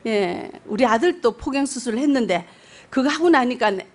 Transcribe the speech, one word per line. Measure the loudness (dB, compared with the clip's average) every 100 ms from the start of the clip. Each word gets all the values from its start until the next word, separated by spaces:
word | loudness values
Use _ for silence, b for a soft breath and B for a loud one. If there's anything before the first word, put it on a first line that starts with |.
| -4
예, | -2 -2 -4 -10 -14 -8
우리 | 0 2
아들도 | 2 2 0 -2 -4
폭영수술을 | -4 -2 -2 -4 -6 -2
했는데 | 0 2 2 -2 -4 B B B B
그거 | -2 0
하고 | 2 4
나니까 | 4 2 0 -2 -2 -8